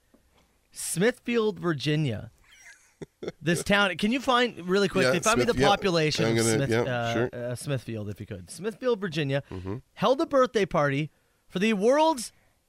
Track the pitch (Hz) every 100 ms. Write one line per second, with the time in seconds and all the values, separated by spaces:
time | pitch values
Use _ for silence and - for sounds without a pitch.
0 | _ _ _ _ _ _ _ - - 165
1 | 214 247 - 233 214 170 170 151 143 151
2 | 147 101 - - _ - - - _ _
3 | - _ - - 147 156 - 202 202 170
4 | 214 269 247 247 247 - 180 196 196 -
5 | 127 170 165 233 226 127 135 202 196 170
6 | 156 143 113 113 117 110 135 113 120 123
7 | 117 113 123 - 120 123 147 135 - 110
8 | 104 98 101 95 90 - 202 185 254 226
9 | 190 151 139 139 - 95 92 113 - -
10 | 208 269 330 277 254 220 190 165 143 139
11 | 156 _ _ _ _ 185 220 214 220 285
12 | 320 285 - - _ _